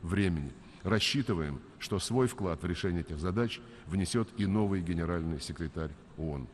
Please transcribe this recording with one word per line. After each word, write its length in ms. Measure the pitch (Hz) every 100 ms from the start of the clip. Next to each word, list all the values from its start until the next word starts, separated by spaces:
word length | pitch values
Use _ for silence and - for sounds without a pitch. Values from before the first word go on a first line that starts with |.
времени. 480 | 85 98 98 82 71 - - -
Рассчитываем, 760 | 92 107 - 143 127 92 76 69 - -
что 180 | - 101
свой 300 | - 120 123
вклад 340 | - 98 80
в 40 | 87
решение 340 | 85 98 87
этих 160 | 80 78
задач 420 | 87 95 117 - - - -
внесёт 400 | 92 92 120 113 -
и 80 | 98
новый 360 | 101 104 98
генеральный 580 | 85 85 82 87 82 78
секретарь 520 | - 76 80 82 78 76 - -
оон. 300 | 80 71 62